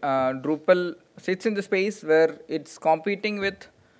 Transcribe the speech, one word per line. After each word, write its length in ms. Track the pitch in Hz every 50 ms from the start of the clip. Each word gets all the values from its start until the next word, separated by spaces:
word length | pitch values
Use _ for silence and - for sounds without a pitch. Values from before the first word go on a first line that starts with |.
| 143
uh, 300 | 139 135 131 131 131 135
Drupal 600 | 131 131 147 156 151 - 185 185 180 180 175 165 - _ _ _
sits 300 | - - 180 185 185 -
in 80 | 226 208
the 80 | 202 190
space 400 | - 196 190 190 214 196 - 156
where 360 | 156 160 160 160 160 151 151 -
it's 300 | - 156 151 143 - -
competing 600 | - - 160 160 160 - 208 202 190 214 214 208 202
with, 280 | 196 196 196 - - - _ _ _ _ _